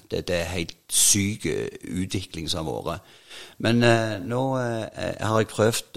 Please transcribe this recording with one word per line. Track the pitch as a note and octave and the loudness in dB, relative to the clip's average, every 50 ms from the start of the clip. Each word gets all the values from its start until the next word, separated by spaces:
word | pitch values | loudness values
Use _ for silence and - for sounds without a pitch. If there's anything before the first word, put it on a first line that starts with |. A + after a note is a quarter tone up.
| - - | -10 -6
Det, | - E2+ E2 | -6 -6 -2
det | - F2+ E2+ | -2 -2 -2
er | E2+ | -2
helt | E2 F2+ F#2 E2+ - - _ _ - | -2 -4 -4 -4 -6 -8 _ _ -2
syk, | - - - - - G#2 G2 G2+ G#2+ G#2 - | 0 2 4 4 4 4 2 0 -2 -2 -4
eh, | D#2+ B1 G1+ - - - - - | -4 -2 -2 -4 -6 -8 -10 -12
utvikling | - - F#2 F#2+ F#2+ - G2 F#2 - - F2 E2 D#2 | -8 -4 -4 -4 -2 -4 -6 -6 -6 -10 -8 -6 -4
som | - F2 D#2+ | -4 -4 -4
har | D2 B1 G#1+ G1+ | -4 -4 -4 -4
vært. | - E2 - - - - - - - - - - - - - | -4 -6 -6 -8 -16 -20 -20 -20 -20 -18 -18 -18 -18 -10 -2
Men, | - A2 A#2 A#2+ A#2+ | 2 2 4 6 6
eh, | A#2+ A2+ A2+ A2+ A2 G#2+ G2+ | 6 6 6 4 0 -4 -4
nå, | - - A#2+ B2 C3 C3+ C3 | -6 -4 -2 -2 -2 0 -2
eh, | C3 B2 A#2+ A#2 A2+ G#2+ - - - F#2 F2+ F2 - - | -2 -2 -2 -4 -4 -6 -8 -8 -6 -6 -6 -4 -2 0
har | G2+ A2 A2 | 2 4 4
jeg | A2 - | 2 2
prøvd | - - G#2+ A2+ A#2 - - _ - | 2 4 4 4 4 2 -4 _ 0